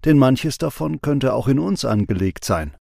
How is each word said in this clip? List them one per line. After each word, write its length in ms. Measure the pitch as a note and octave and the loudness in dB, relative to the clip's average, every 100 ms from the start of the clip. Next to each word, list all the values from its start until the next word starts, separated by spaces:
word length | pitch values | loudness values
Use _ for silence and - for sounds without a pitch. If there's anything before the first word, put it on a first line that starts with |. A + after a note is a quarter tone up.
| D#3 | 4
denn 120 | D3+ | 6
manches 400 | C3 C3 D#3+ - | 6 4 -2 -4
davon 440 | D#3 - D#3 D#3 | -6 -4 -6 -4
könnte 320 | D3 C#3+ C3 | -2 0 0
auch 160 | A#2+ B2 | 0 0
in 100 | C#3 | 0
uns 240 | E3+ G3 | 0 -4
angelegt 640 | A#2 G#2+ G2+ G2 F#2+ - - | -2 -2 0 0 -2 -4 -4
sein. 280 | F2+ D2+ - | -4 -4 -12